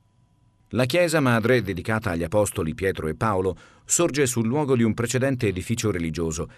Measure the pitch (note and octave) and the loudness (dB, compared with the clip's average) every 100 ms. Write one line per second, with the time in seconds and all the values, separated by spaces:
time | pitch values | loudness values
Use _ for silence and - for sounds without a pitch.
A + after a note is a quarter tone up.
0 | _ _ _ _ _ _ - G#2+ B2 F3 | _ _ _ _ _ _ -6 -2 2 2
1 | F3 D#3+ C3 A#2 A2+ B2+ F#2+ F2 E2+ A2 | 2 2 4 2 4 2 2 -6 -2 -2
2 | G2+ E2+ E2 G#2+ G2+ - E2 C#2 F#2+ F2+ | -2 -4 0 2 2 0 -4 -2 -2 -2
3 | D#2 D#2 A2+ G2 F#2 E2 - - - - | -4 -2 -2 0 0 -4 -12 -16 -4 0
4 | E3+ D3 C3+ A#2+ A2+ C#3 C#3+ C3 A2+ G#2+ | 0 2 0 0 0 0 0 2 2 0
5 | A#2 B2+ C3+ B2+ G#2 F#2 E2+ A2+ G#2+ F2+ | -2 0 0 0 -2 -2 -4 -2 -2 -2
6 | E2 D#2+ E2 D#2+ D#2 | -2 -2 -4 -4 -8